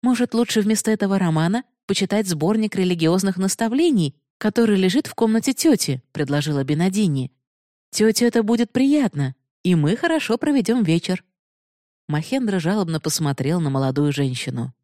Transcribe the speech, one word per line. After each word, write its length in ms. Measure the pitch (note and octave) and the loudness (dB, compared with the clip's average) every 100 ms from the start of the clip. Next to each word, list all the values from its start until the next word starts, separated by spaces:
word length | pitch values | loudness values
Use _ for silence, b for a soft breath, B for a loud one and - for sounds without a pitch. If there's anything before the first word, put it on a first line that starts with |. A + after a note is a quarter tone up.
«Может, 320 | A#3+ A#3+ B3 | 0 0 0
лучше 280 | A3+ A#3+ A3+ | 0 0 0
вместо 300 | G#3 A3 - | 0 0 0
этого 280 | A3 G3+ G3 | 0 0 0
романа 440 | F3+ D#3 D#3+ A3 - _ _ | 2 2 0 -2 -6 _ _
почитать 420 | G3 F#3+ G3+ G3 | -2 0 -2 -2
сборник 480 | E3 D#3 A3 G#3+ - | -2 0 0 -2 -2
религиозных 640 | F#3 F3 D#3+ F3+ G3 F3+ | -2 2 2 2 0 -2
наставлений, 760 | F#3+ - A3+ B3 E4+ B3+ D3+ - _ _ | -2 -2 -2 0 2 2 0 -4 _ _
который 400 | G#3+ G#3+ A#3 G3+ | -2 2 2 2
лежит 300 | F#3 G#3 - | 2 0 -4
в 80 | - | -2
комнате 380 | A3+ A3 - | 0 0 0
тёти», 480 | C4 E4 B3 - B2+ _ | 0 2 2 0 -6 _
предложила 520 | - D3 C#3+ C#3+ C#3+ | -8 -2 -2 -2 -2
Бенадини. 680 | C3+ D3+ F3 F#3+ G#3 C#3 B2+ _ _ _ _ _ _ | -2 0 0 0 0 0 -4 _ _ _ _ _ _
«Тёте 340 | - G#3+ A3 A#3+ | 0 2 4 2
это 180 | A#3 | 2
будет 280 | G#3+ A#3 A#3+ | 0 0 0
приятно, 640 | - C4+ D4 A#3+ C#3+ C3+ C3 _ _ | 0 2 2 0 -2 -4 -6 _ _
и 120 | - F3 | 0 2
мы 200 | D3 A3+ | 2 0
хорошо 420 | E4+ D#4+ - A#3 | 0 -2 0 -2
проведём 460 | D#4 C#4 G#3 B3 | 0 0 2 0
вечер». 400 | F#3+ E3 - F#3 _ _ _ _ _ _ _ _ _ | 2 0 0 -6 _ _ _ _ _ _ _ _ _
Махендра 520 | D3 D#3 C4+ A#3+ F#3+ | -6 -2 -4 0 -2
жалобно 400 | D#3+ G#3 F3+ D#3+ | 0 -2 -2 -2
посмотрел 600 | D#3+ - D3+ C3+ C3+ F3 | -4 -2 -2 -2 -2 -2
на 100 | D#3 | -2
молодую 420 | C3+ C3+ C3 D3 | 0 -2 0 0
женщину. 640 | C#3 C#3 B2 - A#2 A#2+ - | 0 -2 -4 -8 -6 -8 -10